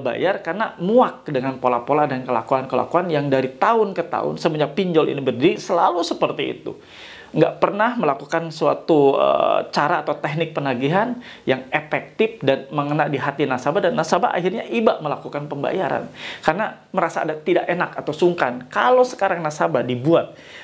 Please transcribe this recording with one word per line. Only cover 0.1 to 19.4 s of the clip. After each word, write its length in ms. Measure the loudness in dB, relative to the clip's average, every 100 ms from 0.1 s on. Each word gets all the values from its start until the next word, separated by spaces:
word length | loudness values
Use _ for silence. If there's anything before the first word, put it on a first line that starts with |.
| 0 0 0 -4
karena 320 | -4 -4 -4
muak 480 | 2 4 4 0 -4
dengan 320 | -2 -2 -2
pola-pola 480 | 0 0 2 2 2
dan 160 | -2
kelakuan-kelakuan 880 | -2 -2 0 -2 0 -2 0 0 0
yang 160 | 0 2
dari 240 | 2 0 2
tahun 400 | 2 4 2 -2
ke 80 | -4
tahun 320 | -2 -2 -2
semenjak 400 | -2 0 0 0
pinjol 320 | 2 4 2
ini 160 | 0 -2
berdiri 320 | 2 2 2
selalu 480 | 0 2 2 2 -2
seperti 380 | -2 -2 -2 -6
itu. 240 | -6 -10 -12 -16 -20 -20 -20 -6
Nggak 240 | 0 0 2
pernah 400 | -2 0 0 2
melakukan 560 | 0 -2 -4 -4 -4
suatu, 640 | -2 0 0 4 6 6 6
eh, 560 | 4 4 4 2 0
cara 320 | 0 0 0 -2
atau 80 |
teknik 400 | -4 -4 -4 -4
penagihan 640 | -4 -4 -2 0 0 0 -4 -12 -10 -2
yang 160 | -2 -2
efektif 640 | -4 -2 -6 -6 -2 -2 0 0
dan 240 | 0 -2
mengena 400 | -6 -2 0 0
di 80 | -2
hati 320 | -4 -2 -2
nasabah, 400 | 0 0 0 0
dan 80 | 0
nasabah 400 | 0 2 2 0
akhirnya 320 | -2 -2 -4
iba 320 | 2 2 2
melakukan 480 | -4 -6 -6 -8 -8
pembayaran 560 | -4 -4 -2 -2 -4 -6 -12 -14 -2 0
karena 320 | 0 -2 -6 _
merasa 320 | -2 -2 -2 -4
ada 80 |
tidak 320 | -4 0 0 2
enak 320 | -2 -2 -4
atau 160 | -8
sungkan. 560 | 2 2 2 0 -2 -6
Kalau 320 | 0 4 4
sekarang 400 | 4 0 -2 0